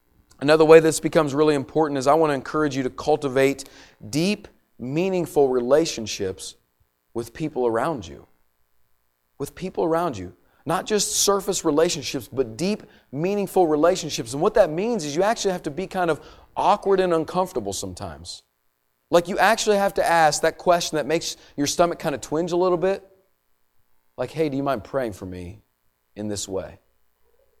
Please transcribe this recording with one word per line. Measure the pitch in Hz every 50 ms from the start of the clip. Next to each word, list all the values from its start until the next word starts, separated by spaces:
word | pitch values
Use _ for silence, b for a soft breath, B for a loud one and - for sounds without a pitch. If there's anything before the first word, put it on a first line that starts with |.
| _ _ _ _ _ _ _ _
Another | 135 143 156 156 160
way | 151 160 165
this | 156 160 151 -
becomes | - 156 - 170 156 143 131
really | 143 156 151 151
important | 139 131 - - 151 160 147 143 139
is | 127 143
I | 147
want | 165 160 151
to | 143
encourage | 131 - - - 156 156 147 127
you | 135 131
to | 120
cultivate | - - - 151 151 147 143 139 123 135 135 139 135 135 - b b b b b b b - 107
deep, | 104 147 165 196 208 202 - - _ _ _ _ _ _
meaningful | 117 127 139 160 180 190 185 180 170 - - 151 143 131
relationships | 127 127 120 123 135 151 165 156 - - 110 104 - - 101 95 92 - - - - _ _ _ _ _ _ _ _ _ _ _ _
with | 113 117 117 -
people | - 156 147 - 135 123 120
around | 113 113 127 160 160 123 92 85
you. | 71 57 - _ _ _ _ _ _ _ _ _ _ _ _ _ _ _ _ _ _ _ _ _ _ _
With | 139 - -
people | - 165 185 - - 196
around | 165 160 165 175 170 123 95
you. | 90 90 - _ _ _ _ _ _
Not | 147 165 185 185
just | - 214 202 180 -
surface | - - - - 202 196 190 214 185 - -
relationships, | 165 147 151 165 180 - 160 123 - - 139 110 -
but | - 127 135 110 110 110
deep, | 170 196 214 - - b b b b b
meaningful | - 139 165 185 202 202 196 180 - 190 180 160
relationships. | 156 147 156 175 180 165 175 147 - - 135 110 123
And | 143
what | 165 214 -
that | 233 196 160
means | 151 170 202 233 247 208 151
is | 147 139
you | 160
actually | 190 208 233 - - 196
have | 185 175 -
to | 156
be | 139 139 190 180
kind | - 185 180 165
of | 151 139 b b b b b b b
awkward | - 139 165 202 202 - 196 196 180
and | 190 180 170
uncomfortable | 165 156 - - 180 190 185 - 127 104 98 98
sometimes. | - - 95 90 - 101 87 76 73 85 - - - - _ _ _ _ _ _ _ _ _ _ _ _ _
Like, | 302 175 - -
you | 302 -
actually | 180 196 226 220 - 220 208 196
have | 196 196 -
to | - 170
ask | - 170 165 160 151 147 -
that | - 165 - -
question | - 185 175 175 165 - -
that | 151 135
makes | 127 156 170 165 - - b b b b
your | - 143 135
stomach | - - 175 175 165 -
kind | - 165 143
of | 117
twinge | - - 147 156 175 170
a | 170 175
little | 185 185 180 165
bit. | 175 190 196 185 - - _ _ _ _ _ _ _ _ _ _ _ _ _ _ _ _ _ _ _ _ _ -
Like, | 127 127
"Hey, | - 151 165 151
do | 135
you | 135 139
mind | 139 135 113 -
praying | - - 135 127 113 98
for | - 98
me | 92 90 90 90 87 107 107 _ _ _ _ _ _ _ _ _ _ _
in | 101 107 107
this | 104 101 - 98
way?" | 95 92 80 76 82 - _ _ _ _ _ _ _ _ _ _ _ _ _ _ _ _